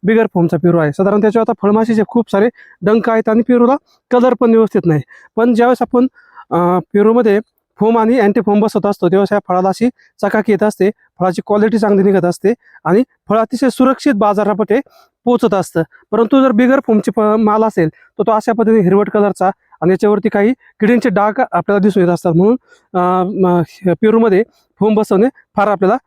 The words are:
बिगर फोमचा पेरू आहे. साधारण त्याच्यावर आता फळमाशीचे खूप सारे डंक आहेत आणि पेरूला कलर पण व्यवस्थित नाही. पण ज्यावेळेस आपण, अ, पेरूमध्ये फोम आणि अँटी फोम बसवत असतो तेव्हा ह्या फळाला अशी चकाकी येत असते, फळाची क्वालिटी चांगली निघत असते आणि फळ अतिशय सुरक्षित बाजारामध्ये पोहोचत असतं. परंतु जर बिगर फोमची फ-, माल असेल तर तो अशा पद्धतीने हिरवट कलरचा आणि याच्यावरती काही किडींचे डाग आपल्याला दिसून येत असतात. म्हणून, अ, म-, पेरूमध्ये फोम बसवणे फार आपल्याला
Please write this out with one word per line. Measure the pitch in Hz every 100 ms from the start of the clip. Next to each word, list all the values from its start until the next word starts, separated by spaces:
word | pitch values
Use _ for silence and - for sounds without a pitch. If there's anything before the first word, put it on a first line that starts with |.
बिगर | 185 220 220
फोमचा | 185 170 170
पेरू | 175 170
आहे. | 151
साधारण | 143 196 208
त्याच्यावर | 214 220 220
आता | 233
फळमाशीचे | 202 208 226 220 208
खूप | 240 220
सारे | 196 220 - - _
डंक | 175 220 214
आहेत | 226 220
आणि | 220 240
पेरूला | 247 240 277 _ _ _
कलर | 247 247 247
पण | 240
व्यवस्थित | 226 214 214 170
नाही. | 151 - - _ -
पण | 233
ज्यावेळेस | 226 240 254
आपण, | 240 247 254 _ _ - -
अ, | 165 175 180
पेरूमध्ये | - 202 214 226 226 202 220 _ _ _
फोम | 214 233
आणि | 220 254
अँटी | 214 220
फोम | 208 208
बसवत | 214 214 202
असतो | 202 180
तेव्हा | 190 196
ह्या | 208 -
फळाला | 180 190
अशी | 185 233 - _ _
चकाकी | 202 220 208
येत | 196
असते, | 208 - 196
फळाची | - _ _ 185 175 -
क्वालिटी | 208 220 214
चांगली | 208 202
निघत | 196 190
असते | 175 170 190 240 _ _
आणि | 156 190 262 _ _
फळ | 214
अतिशय | 226 240 262
सुरक्षित | - 262 262 294
बाजारामध्ये | 220 208 202 208 208 214 226 - _ _ _
पोहोचत | - 240 226
असतं. | 196 175 - 160 _ _
परंतु | 214 226 269
जर | 262
बिगर | 220 247 269 -
फोमची | 214 - 226
फ-, |
माल | 214 220 214 214
असेल | 220 - 160
तर | - _ - 208
तो |
अशा | 220 -
पद्धतीने | 226 220 226
हिरवट | 180 196 202
कलरचा | 214 208 190 190 196 _ _
आणि | 160
याच्यावरती | 185 214 208 208
काही | 208 202
किडींचे | 262 _ _ 208 240 247
डाग | 190 208 196 -
आपल्याला | 175 - 202
दिसून | 202 196
येत | 175
असतात. | 175 180
म्हणून, | 165 196 247 _ _ _ 185
अ, | 180 185 180 214 180
म-, | 175 160 - 185 170
पेरूमध्ये | 214 226 226 190 226 _ _ _
फोम | 208
बसवणे | 214 214 190 233 - _ -
फार | 208
आपल्याला | 196 190 240